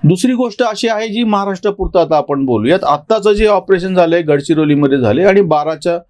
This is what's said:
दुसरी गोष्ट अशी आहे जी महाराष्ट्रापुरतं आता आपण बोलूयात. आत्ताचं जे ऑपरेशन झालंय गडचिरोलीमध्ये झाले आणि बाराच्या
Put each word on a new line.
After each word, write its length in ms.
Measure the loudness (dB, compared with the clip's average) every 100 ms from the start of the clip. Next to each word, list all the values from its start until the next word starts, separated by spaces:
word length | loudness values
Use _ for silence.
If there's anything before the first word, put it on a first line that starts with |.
दुसरी 280 | 2 2 0
गोष्ट 300 | 0 -4 -2
अशी 260 | -4 -2 -4
आहे 200 | -4 -4
जी 160 | -4
महाराष्ट्रापुरतं 720 | 0 0 -2 -4 -4 -4 -4 0
आता 160 | 0 0
आपण 280 | -2 -4
बोलूयात. 400 | 0 0 0 0
आत्ताचं 480 | 0 -2 0 -2 0
जे 140 | 2 2
ऑपरेशन 480 | 0 0 -2 0
झालंय 280 | 0 2 2
गडचिरोलीमध्ये 760 | 0 -2 0 0 2 2 2 2
झाले 240 | 0 2
आणि 180 | 4 4
बाराच्या 580 | 2 0 -2 -4 -4 -4